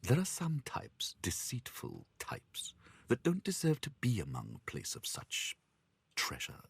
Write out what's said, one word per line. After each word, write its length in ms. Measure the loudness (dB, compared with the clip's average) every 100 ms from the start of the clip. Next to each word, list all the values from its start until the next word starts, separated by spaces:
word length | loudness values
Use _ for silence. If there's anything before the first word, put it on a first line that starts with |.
There 160 | 6 4
are 60 | 4
some 360 | 0 0 0 -2
types, 500 | -6 -6 _ -6 -4
deceitful 840 | -2 -2 -2 -4 -6 -8 -8 -8 -14 _
types, 560 | -8 -8 _ -10 -10 -10 -20 -20 2
that 160 | 4
don't 200 | 6 2
deserve 380 | 2 2 4 4
to 100 | 2 0
be 180 | 2 2
among 360 | 0 -4 -6 -8
a 160 | -8
place 240 | -6 -4 -6
of 100 | -4
such 500 | -6 -4 -4 -4 -6 _ _ _ _ _ -2
treasure. 480 | -2 -2 -6 -8